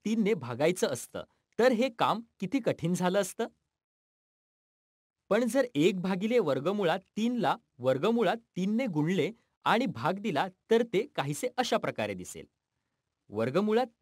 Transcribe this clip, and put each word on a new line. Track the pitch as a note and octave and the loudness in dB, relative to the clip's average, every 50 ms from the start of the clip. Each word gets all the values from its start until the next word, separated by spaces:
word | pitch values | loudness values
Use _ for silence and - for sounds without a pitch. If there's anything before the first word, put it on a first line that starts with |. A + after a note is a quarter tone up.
| _ | _
तीन | G#3 A3+ A3+ G#3 | -2 0 2 2
ने | F#3+ A3+ | 2 0
भागायचं | E3 A#2+ A#2 B2 A#2 D3 E3 F3+ - - - | -2 -4 -6 -2 0 2 2 2 2 -2 -2
असतं, | C3 A#2+ - - - F2+ - - _ _ _ _ _ - | -2 -6 -8 -10 -12 -12 -14 -14 _ _ _ _ _ 2
तर | A3 C4 | 2 2
हे | B3 G#3 B3+ C4+ | 4 2 0 -2
काम | A#3+ - D3+ B2+ E3+ A3 A#3 - _ _ | 0 2 2 2 2 0 -4 -10 _ _
किती | F#3+ F3+ C#4 C4+ | -6 -4 -2 -2
कठीण | A#3 F3 C3+ - - E3+ F3+ | 0 -2 -2 -2 -2 -2 -2
झालं | F3+ F3+ F3+ F#3 G3+ | 0 0 0 0 0
असतं? | G3 F#3+ - - A3+ - - _ _ _ _ _ _ _ _ _ _ _ _ _ _ _ _ _ _ _ _ _ _ _ _ _ _ _ _ _ _ _ _ _ _ - | 0 -2 -4 -6 -6 -8 -8 _ _ _ _ _ _ _ _ _ _ _ _ _ _ _ _ _ _ _ _ _ _ _ _ _ _ _ _ _ _ _ _ _ _ 0
पण | F#3+ A3 B3+ | 2 2 2
जर | A3+ G#3 C#4 C4 - - | 2 2 0 0 0 0
एक | C#3+ D3+ G3+ A3 F#3 | 2 4 4 2 2
भागिले | E3+ F#3 G3 F3+ G3 A3 B3 A#3+ | -2 -2 -2 -2 0 0 2 2
वर्गमुळात | G3 D3+ C3+ C3+ C3 E3+ G3+ G#3 G3+ D#3 E3+ F#3+ | 2 2 0 0 0 -2 -2 0 2 0 0 0
तीन | - _ _ G#3 A3 A#3+ B3 | -4 _ _ -4 -2 -2 0
ला | A#3+ F3+ C#3+ E3+ A3+ _ _ _ - | 0 0 0 0 -2 _ _ _ -2
वर्गमुळात | A#2+ B2+ C3 B2+ D3+ G#3+ A#3 A#3 A3+ F3 G#3 A#3 | 0 0 2 2 2 2 2 2 2 2 0 -2
तीन | - _ _ F3 F#3 G3 G#3+ | -6 _ _ -4 -2 0 0
ने | A3+ C#4 | 0 -2
गुणले | B3+ E3 D3+ D3 E3 G3 F3+ C#3 F3+ A3+ - _ _ _ _ - | 0 0 0 0 2 2 0 0 -2 -4 -10 _ _ _ _ 0
आणि | - F#3 A3+ C4+ | 0 2 2 0
भाग | G#3+ - A2 A#2 D#3 F#3+ | -2 -4 -2 -2 -2 -2
दिला, | G3+ G3+ A3+ D#3+ C3+ F3 F#3+ - _ _ - | -2 -4 -2 -2 -2 -2 -4 -6 _ _ 0
तर | A3+ A3+ A#3+ A#3 - | 2 2 2 2 0
ते | F#3 B3+ - - | -2 -2 -2 -4
काहीसे | - C#3+ C#3 D3+ - - A#3+ - - | -6 -4 -4 -4 -4 -6 -4 -4 -4
अशा | B3 - A#3+ G#3+ | -2 0 -2 -2
प्रकारे | - C#3 A#2+ - A2 G#2 G2+ | -2 -4 -4 -4 -4 -4 -4
दिसेल. | F2+ F2+ - - D#2+ - - _ _ _ _ _ _ _ _ _ _ _ _ _ _ _ - | -8 -10 -14 -16 -16 -18 -20 _ _ _ _ _ _ _ _ _ _ _ _ _ _ _ -8
वर्गमुळात | G2+ G2+ A#2 B2 C3 F3+ G#3 G#3+ G#3+ A#3 C4 B3 - _ | -4 -2 -2 0 0 0 0 2 2 0 0 -2 -6 _